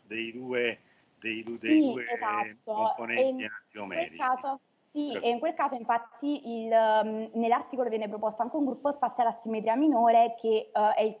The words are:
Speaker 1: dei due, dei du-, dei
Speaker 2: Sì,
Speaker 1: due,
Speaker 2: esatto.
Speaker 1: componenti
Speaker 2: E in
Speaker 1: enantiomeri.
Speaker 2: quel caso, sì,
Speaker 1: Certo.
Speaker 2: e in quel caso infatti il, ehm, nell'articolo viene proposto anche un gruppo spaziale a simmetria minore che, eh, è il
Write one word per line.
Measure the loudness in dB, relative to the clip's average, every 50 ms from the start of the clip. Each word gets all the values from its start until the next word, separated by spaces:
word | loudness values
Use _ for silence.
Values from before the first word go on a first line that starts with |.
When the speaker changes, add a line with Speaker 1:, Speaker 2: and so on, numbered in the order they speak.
Speaker 1:
dei | _ _ -8 -8 -8 -8
due, | -8 -10 -8 -4 -2 0 0 0 -2 -6 _ _ _ _ _ _ _ _
dei | -8 -8 -6 -6 -6
du-, | -8 -10
dei | -6 2 4 6 6
Speaker 2:
Sì, | 6 4
Speaker 1:
due, | 0 -4 -6 -6
Speaker 2:
esatto. | -6 -4 -2 -2 -2 -2 -4 -6 -8 _ _ -6 -2
Speaker 1:
componenti | 0 0 0 0 -2 -4 -2 0 2
Speaker 2:
E | 2 2
in | 0 -2
Speaker 1:
enantiomeri. | -6 -8 -10 -12 _ _ _ -12 -10 -6 -4 -4 -4 -6 -6
Speaker 2:
quel | -4
caso, | -2 -2 -2 -2 -2 -6 -8 -8 _ _ _ _ _ _
sì, | _ -6 -6 -4
Speaker 1:
Certo. | -4 -2 0
Speaker 2:
e | 0
in | 0 0
quel | -2 -4 -2
caso | 0 -2 -2 -2
infatti | -4 -2 -2 -2 -2 -2 -6 -14 -8 -4 -4 -4 -4 -6 -8 -8 -6 -2
il, | 2
ehm, | 4 4 6 6 4 4 2 2 -2 -6 -6 -4 -2
nell'articolo | -2 2 2 2 0 0 -6 -4 -4 -2 -2
viene | -2 -4 -4 -4
proposto | -6 -4 -4 -4 -2 -2
anche | -6 -4 -2
un | -2 -2
gruppo | -2 -2 -2 -2 -4
spaziale | -2 0 -2 -2 0 2 0 0
a | 0 -2
simmetria | -6 -6 -6 -2 0 0 2
minore | 4 4 4 4 6 6 6 8 6 6 4 2 -2
che, | 0 2 2 2 0 -2
eh, | 0 2 2 4 4
è | 4
il | 2 0 -2 -4